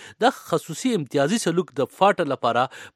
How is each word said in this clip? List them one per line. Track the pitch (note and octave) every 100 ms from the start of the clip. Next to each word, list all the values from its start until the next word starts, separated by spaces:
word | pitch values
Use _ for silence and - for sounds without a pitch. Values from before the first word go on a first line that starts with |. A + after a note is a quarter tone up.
| - -
دا | A#3
خصوصي | - - D#3+ - D#3+ C4 A3+
امتیازي | C#3+ C#3+ C#3+ A3
سلوک | - E3 F3+
د | - B2+ -
فاټ | F#3+ F#3+ D#3
لپاره | C3 B2 A#2 B2+ - -